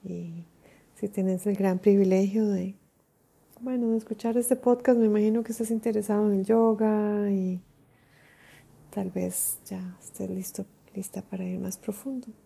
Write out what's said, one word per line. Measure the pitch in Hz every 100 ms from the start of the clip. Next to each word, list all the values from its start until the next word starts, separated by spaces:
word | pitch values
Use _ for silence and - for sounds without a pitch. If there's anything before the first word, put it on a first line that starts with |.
Y | 190 175 175 170 170 _ - - _
si | - 202
tienes | 202 190 185 208
el | 196
gran | 196 185
privilegio | 208 202 190 185 196 214 214
de, | 190 185 196 _ _ _ _ _ _ _ -
bueno, | 240 254 233
de | 226
escuchar | 220 220 233 233
este | 240 254
podcast, | 254 247 247 240
me | 226
imagino | 208 214 226
que | 226
estás | 226 220
interesado | 226 233 214 208 208 214
en | 196
el |
yoga | 196 226 226 214 220 214 208 208 208
y | 196 185 180 - _ _ _ _ _ _ _ - - _ - -
tal | - 185
vez | 185 180 180 - - -
ya | 185 185 180
estés | - - 190
listo, | 190 185 - 190 _ _
lista | 196 190 190
para | - 190
ir | 185 185
más | 185 185
profundo | - 202 269 262 254 -